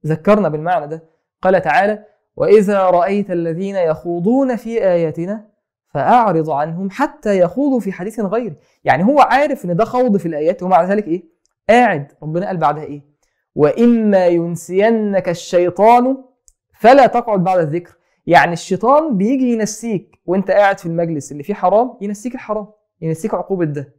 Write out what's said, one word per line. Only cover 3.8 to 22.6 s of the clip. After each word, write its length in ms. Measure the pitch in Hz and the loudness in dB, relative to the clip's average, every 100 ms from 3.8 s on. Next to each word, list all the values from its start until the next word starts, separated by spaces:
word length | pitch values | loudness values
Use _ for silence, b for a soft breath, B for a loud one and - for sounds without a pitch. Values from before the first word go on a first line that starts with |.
| 165 156 175 175 180 262 269 226 | -2 -2 -6 -4 0 0 0 -4
في 140 | 220 226 | -6 -2
آياتنا 640 | 190 175 165 160 175 214 - _ _ _ _ | 0 0 -2 -4 -8 -8 -12 _ _ _ _
فأعرض 640 | 147 135 240 220 160 160 | -4 2 2 2 0 -2
عنهم 400 | 143 156 165 196 | -4 -4 -6 -8
حتى 480 | - 294 - 214 196 | -4 -6 -4 -2 0
يخوضوا 400 | 175 - 294 254 | 0 0 -2 -2
في 120 | 190 | -4
حديث 280 | 185 190 220 | -8 -10 -6
غيره". 360 | 196 220 233 147 _ _ | -4 -4 -6 -12 _ _
يعني 200 | - 131 196 | -2 2 2
هو 140 | 294 | 4
عارف 460 | 233 247 294 - 175 | 4 2 0 -4 -4
ان 100 | 170 | -2
ده 100 | 226 | 0
خوض 320 | 247 254 202 | 0 0 0
في 80 | 170 | -2
الآيات 380 | 151 156 - | -2 -2 -2
ومع 200 | 185 180 | 2 2
ذلك 240 | 180 208 208 | 2 -2 -2
ايه؟ 160 | 175 - _ _ _ - | -6 -8 _ _ _ 2
قاعد. 420 | 233 240 165 143 _ | 4 4 0 -8 _
ربنا 240 | 151 160 202 | -8 -6 -6
قال 100 | 185 | -2
بعدها 260 | 156 151 | -2 -2
ايه؟ 180 | 151 143 _ _ _ _ _ - | -10 -14 _ _ _ _ _ 0
"وإما 720 | 147 - 240 233 214 196 175 | 0 4 2 4 2 4 4
ينسينك 1000 | 170 170 170 - 185 214 226 214 196 185 | 2 -2 -8 -4 0 2 2 0 -2 -2
الشيطان 880 | 170 - 180 175 175 214 240 247 269 - _ _ _ _ | -6 -2 0 0 2 4 4 2 -4 -10 _ _ _ _
فلا 340 | _ 220 277 233 | _ 6 8 6
تقعد 360 | 240 233 202 | 2 -2 -2
بعد 160 | 180 185 | 0 0
الذكر". 380 | 156 170 175 _ _ _ - | 0 -4 -10 _ _ _ 2
يعني 260 | 170 151 | 4 4
الشيطان 640 | 170 - 185 226 285 320 196 | -2 -6 -2 2 2 2 -2
بيجي 360 | 202 269 254 | 0 0 0
ينسيك 680 | 226 208 - 233 196 - _ - | -2 -4 -6 -6 -6 -8 _ -4
وانت 260 | 185 190 | -2 0
قاعد 280 | 196 202 196 | 2 2 0
في 60 | 170 | -4
المجلس 460 | 165 170 156 - | -4 -2 -4 -8
اللي 120 | 147 | -14
فيه 100 | 139 | -8
حرام، 440 | 202 180 208 247 - | -2 2 2 0 -6
ينسيك 340 | 202 208 254 247 | -10 -8 -10 -12
الحرام، 320 | - 214 | -8 -8